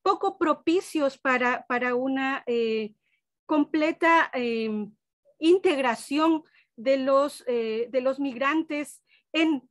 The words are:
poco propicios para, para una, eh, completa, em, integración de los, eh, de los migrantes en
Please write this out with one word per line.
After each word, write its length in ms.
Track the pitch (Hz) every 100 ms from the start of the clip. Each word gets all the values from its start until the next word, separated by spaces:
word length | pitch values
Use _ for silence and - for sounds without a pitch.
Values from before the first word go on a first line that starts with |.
poco 380 | 381 370 392 381
propicios 800 | 320 285 - 349 - 311 277 -
para, 440 | 269 254 247 247 -
para 260 | 247 247
una, 500 | 247 262 269 269 269 -
eh, 480 | 233 226 220 214 _ _ _ _ _
completa, 840 | - 302 294 311 311 320 330 330 -
em, 580 | 254 240 226 220 214 208 _ _ _ _ _
integración 1040 | 320 370 370 277 262 220 - 285 320 320 _ _ _ -
de 200 | 226 269
los, 460 | 262 277 285 -
eh, 420 | - 240 226 220 233
de 100 | 254
los 180 | 254 269
migrantes 840 | 277 233 269 320 320 294 294 - _ _ _
en 360 | 311 330 277 _